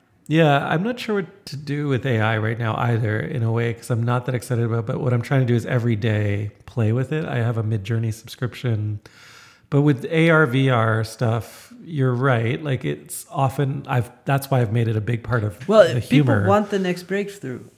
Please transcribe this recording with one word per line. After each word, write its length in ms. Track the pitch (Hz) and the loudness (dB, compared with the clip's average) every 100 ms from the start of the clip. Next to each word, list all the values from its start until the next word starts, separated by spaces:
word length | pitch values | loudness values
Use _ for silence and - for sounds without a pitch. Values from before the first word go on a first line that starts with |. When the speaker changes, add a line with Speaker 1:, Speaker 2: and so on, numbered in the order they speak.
| _ _ - | _ _ -2
Speaker 1:
Yeah, 380 | 156 156 143 165 | 2 4 2 0
I'm 160 | 151 | -2
not 160 | 214 240 | -2 -4
sure 160 | - 202 | -4 -4
what 300 | - - - | -4 -12 -16
to 100 | 135 | -12
do 320 | 143 147 147 | -6 -4 -2
with 180 | 127 139 | -2 0
A 140 | 113 | 0
I 180 | 110 110 | 2 0
right 180 | 107 117 | -2 -2
now 160 | 117 - | -2 0
either, 440 | 120 117 110 107 | 0 0 0 -2
in 240 | - 135 | -4 -2
a 80 | 113 | 0
way, 220 | 113 117 | 0 -2
'cause 180 | 113 - | -4 -4
I'm 120 | 117 | -2
not 220 | 117 123 123 | 0 0 -2
that 80 | |
excited 320 | 123 - 120 117 | -4 -2 -2 0
about 140 | 117 | -2
it. 60 | 110 | -2
But 120 | - | -2
what 140 | 135 | 0
I'm 80 | 120 | 0
trying 200 | - 139 | 2 2
to 40 | 123 | 4
do 100 | 120 | 2
is 100 | - | 0
every 280 | 127 117 107 | 0 0 0
day 560 | 113 107 104 101 104 - - | 0 0 0 -2 -4 -10 -8
play 260 | - 107 | -2 0
with 200 | 120 131 | 0 -2
it. 120 | 156 165 | -4 -4
I 120 | 131 | -2
have 200 | 117 117 | -2 -2
a 60 | |
Midjourney 500 | 107 110 98 113 113 | -2 -4 -2 -2 -2
subscription. 880 | 107 - - 123 - 127 107 107 104 - - - - - - _ | -6 -12 -8 -8 -4 -2 -2 -2 -6 -12 -20 -20 -20 -20 -20 _
But 120 | 143 | 2
with 220 | 147 123 - | 2 2 0
A 240 | 160 165 | 2 4
R, 160 | 156 143 | 6 4
V 240 | 131 135 | 4 2
R 340 | 120 113 110 110 | 4 2 0 -2
stuff, 680 | - 120 113 - - - 247 | -2 0 0 -4 -14 -20 -20
you're 300 | 175 151 131 | -8 -2 0
right. 480 | 120 139 117 113 160 | 2 2 2 0 -2
Like, 220 | 151 127 | -2 -4
it's 420 | 147 147 - - - | -4 -6 -8 -14 -8
often, 560 | 151 135 - 139 139 131 | -2 -2 0 -2 -4 -2
I've, 220 | 131 110 - - | -2 -2 -6 -4
that's 240 | 139 135 | -2 0
why 80 | 131 | 0
I've 100 | 113 | 2
made 140 | 117 113 | 0 0
it 80 | 110 | 0
a 40 | |
big 220 | 104 117 | -2 -4
part 200 | - 123 104 | -2 -2 -2
of 200 | - 131 | -4 4
Speaker 2:
Well, 200 | 220 180 | 6 6
Speaker 1:
the 80 | 123 | 4
Speaker 2:
people 320 | - 147 131 | 2 4 4
Speaker 1:
humor. 140 | 104 98 | 4 4
Speaker 2:
want 220 | 208 208 | 2 2
the 80 | 202 | -2
next 240 | 180 175 | -2 -4
breakthrough. 580 | - 196 202 - 131 117 113 | -4 -6 -6 -10 -12 -12 -14